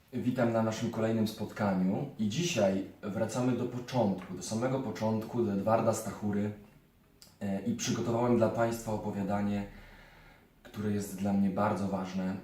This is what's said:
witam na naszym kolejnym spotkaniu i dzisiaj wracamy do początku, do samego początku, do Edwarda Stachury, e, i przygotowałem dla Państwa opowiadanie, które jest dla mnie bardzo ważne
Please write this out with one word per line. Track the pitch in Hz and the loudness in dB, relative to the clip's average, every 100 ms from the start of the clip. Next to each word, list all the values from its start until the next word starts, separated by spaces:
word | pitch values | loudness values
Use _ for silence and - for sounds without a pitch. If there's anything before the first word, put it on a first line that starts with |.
| - | -10
witam | 127 123 127 117 | -4 -2 2 2
na | 113 | 2
naszym | 113 107 117 | 0 0 -4
kolejnym | 110 110 113 107 | 0 0 2 0
spotkaniu | - 104 - 101 92 92 113 143 - | -2 -8 -2 0 2 2 0 -4 -2
i | 107 | -2
dzisiaj | 147 175 113 98 95 - - | 0 0 2 2 2 -4 -10
wracamy | 107 107 110 123 127 | -6 -2 -2 0 0
do | 113 | 2
początku, | - 123 - 123 101 90 - | -2 -4 -2 2 2 0 -4
do | 92 | -8
samego | - 110 127 135 | -4 -2 0 0
początku, | 107 - 110 110 107 120 | -2 -2 0 0 -2 0
do | 107 | 2
Edwarda | 98 95 113 113 | 2 4 4 4
Stachury, | 110 - - 107 101 104 - - - _ _ _ - - - | 0 -2 -4 -2 0 0 -4 -16 -20 _ _ _ -20 -20 -10
e, | 101 98 | -4 -2
i | 117 - | -2 -2
przygotowałem | - - - 117 123 113 | -2 -2 0 2 4 6
dla | 110 | 4
Państwa | 117 117 113 110 | 4 0 0 -4
opowiadanie, | 107 104 98 95 101 101 101 101 - - - - - - - - _ | -4 -4 -4 -2 0 0 -2 -4 -12 -20 -20 -20 -20 -20 -20 -20 _
które | - 104 104 | -16 -6 -2
jest | 101 98 92 | 0 -2 -2
dla | 101 | 2
mnie | 98 98 | 4 4
bardzo | 92 107 98 98 | 4 2 2 -2
ważne | 92 92 95 92 104 | -2 -4 -4 -4 -4